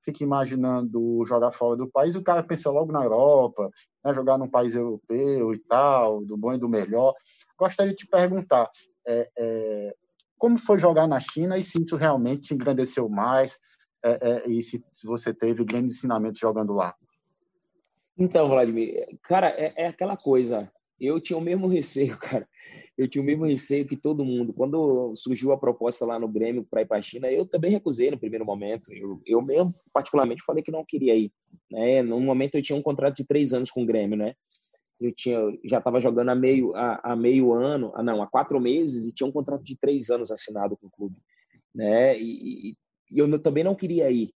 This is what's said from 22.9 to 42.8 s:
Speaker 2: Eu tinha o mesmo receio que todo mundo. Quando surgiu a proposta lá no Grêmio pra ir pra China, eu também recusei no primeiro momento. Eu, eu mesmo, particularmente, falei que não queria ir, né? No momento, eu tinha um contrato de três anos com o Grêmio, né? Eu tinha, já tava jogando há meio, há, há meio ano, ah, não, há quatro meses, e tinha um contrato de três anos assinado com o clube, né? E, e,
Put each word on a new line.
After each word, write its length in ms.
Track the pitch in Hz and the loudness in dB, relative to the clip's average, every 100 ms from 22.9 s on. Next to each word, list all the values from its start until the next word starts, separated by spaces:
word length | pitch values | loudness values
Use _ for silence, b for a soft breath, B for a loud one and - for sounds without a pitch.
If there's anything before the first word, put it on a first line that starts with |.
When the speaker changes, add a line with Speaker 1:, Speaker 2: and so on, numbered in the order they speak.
| - | -4
Speaker 2:
Eu 120 | 131 | -2
tinha 120 | 143 | 0
o 40 | 139 | -2
mesmo 200 | 151 160 | 0 0
receio 400 | 135 - 143 139 | -2 0 -2 -2
que 120 | 139 | -4
todo 260 | 156 151 | -2 -2
mundo. 300 | 131 123 117 | -2 -2 -4
Quando 600 | - 135 160 151 127 123 107 | -2 -2 2 2 2 0 -6
surgiu 360 | 127 123 131 | -6 -2 2
a 60 | 135 | 2
proposta 480 | 127 120 117 120 117 | 2 0 -2 -2 -4
lá 120 | 117 | -2
no 120 | 113 | -4
Grêmio 360 | 107 113 123 107 | -2 -2 -2 -4
pra 120 | 110 | -4
ir 40 | 107 | 0
pra 160 | 107 | -2
China, 280 | - 120 131 | -4 -6 -2
eu 160 | 131 185 | -2 -2
também 240 | 165 170 | -2 0
recusei 400 | 202 190 117 131 | 0 0 0 0
no 80 | 139 | 0
primeiro 280 | 110 110 107 | -6 -6 -6
momento. 480 | 101 101 110 - | -6 -6 -8 -10
Eu, 280 | 104 98 92 - | -14 -12 -12 0
eu 160 | 117 | 0
mesmo, 320 | 135 147 180 175 _ | 2 2 0 -2 _
particularmente, 520 | 143 135 147 123 - | -4 0 0 0 -2
falei 200 | - 151 | -4 -4
que 80 | 156 | -4
não 140 | 160 156 | -8 -8
queria 280 | 147 131 | -4 2
ir, 180 | 110 104 _ _ - _ | 2 0 _ _ -20 _
né? 320 | 110 117 131 | -2 2 2
No 180 | 120 117 | 2 0
momento, 340 | 131 131 131 151 | 0 0 0 -2
eu 60 | |
tinha 160 | 139 143 | -2 -2
um 40 | |
contrato 360 | 151 139 139 143 | -2 0 -2 -2
de 80 | 135 | 0
três 280 | 147 139 | 2 2
anos 160 | 123 127 | 0 -2
com 140 | - | -2
o 20 | 117 | 0
Grêmio, 320 | 110 101 107 | 0 0 -2
né? 160 | 107 - _ _ _ _ _ _ | -4 -8 _ _ _ _ _ _
Eu 140 | 120 | -6
tinha, 240 | - 127 117 107 - - | -4 -2 0 0 -4 -2
já 160 | 120 | 0
tava 180 | 123 123 | 2 2
jogando 300 | 123 117 123 | 2 2 0
há 60 | 127 | 2
meio, 380 | 131 135 120 | 4 4 2
há, 380 | 101 120 110 120 | -2 -4 -4 -4
há 40 | 117 | 0
meio 340 | 120 135 123 | 4 4 4
ano, 400 | 117 135 147 113 - | 4 2 -2 -4 -4
ah, 60 | |
não, 220 | 120 110 | -2 -2
há 40 | 101 | 0
quatro 340 | - - 139 | -2 0 0
meses, 440 | 120 147 165 123 113 | 2 0 0 -2 -6
e 80 | |
tinha 140 | - 139 | -4 -4
um 40 | |
contrato 300 | 143 139 135 | -4 -6 -8
de 160 | 127 131 | -10 -4
três 320 | 139 143 117 | -2 0 0
anos 220 | 120 107 | -2 -2
assinado 460 | 110 - 107 101 101 | -8 -8 -4 -4 -6
com 100 | 98 | -12
o 40 | |
clube, 260 | _ 101 92 _ _ _ _ _ | _ -12 -12 _ _ _ _ _
né? 440 | 117 104 110 131 117 | -4 2 4 4 2
E, 520 | 117 - - - 101 | -4 -10 -12 -12 -12
e, 80 | 110 | -16